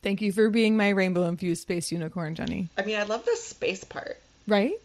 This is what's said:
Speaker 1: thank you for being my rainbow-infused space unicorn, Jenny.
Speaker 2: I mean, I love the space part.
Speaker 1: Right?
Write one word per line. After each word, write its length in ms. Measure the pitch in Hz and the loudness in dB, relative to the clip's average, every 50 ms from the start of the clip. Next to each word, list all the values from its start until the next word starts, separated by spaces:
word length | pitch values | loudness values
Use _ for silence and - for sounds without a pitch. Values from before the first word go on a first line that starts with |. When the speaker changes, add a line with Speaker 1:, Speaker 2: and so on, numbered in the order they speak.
| - | -2
Speaker 1:
thank 180 | 196 196 196 | -2 -2 0
you 120 | 214 208 185 | 0 -2 4
for 180 | 202 220 220 | 4 4 4
being 260 | 208 233 226 214 220 | 6 4 4 6 4
my 140 | 220 208 202 | 4 4 4
rainbow-infused 720 | 202 196 190 185 185 175 180 170 170 170 - 180 170 165 - | 4 4 2 2 2 2 2 0 0 -2 -2 -2 -2 -2 -2
space 280 | - 185 175 165 - | -4 -4 -4 -2 -4
unicorn, 440 | - 170 165 156 - 180 170 156 165 | -4 -4 -6 -6 -6 -6 -6 -6 -6
Jenny. 340 | 160 - - - - 190 165 _ | -6 -6 -6 -4 -4 -6 -6 _
Speaker 2:
I 60 | - 196 | -6 -4
mean, 140 | 208 214 208 | -2 -2 -2
I 40 | 208 | -2
love 200 | 208 214 240 - | -2 -4 -4 0
the 120 | - 480 | 0 -2
space 480 | 466 - - - - - - 190 196 - | -2 -2 -10 -10 -4 -4 -4 -4 -4 -8
part. 340 | - - - - - - - _ _ _ _ _ | -14 -14 -12 -10 -10 -12 -14 _ _ _ _ _
Speaker 1:
Right? 280 | - 208 202 196 269 392 453 _ | 0 2 2 2 2 -2 -6 _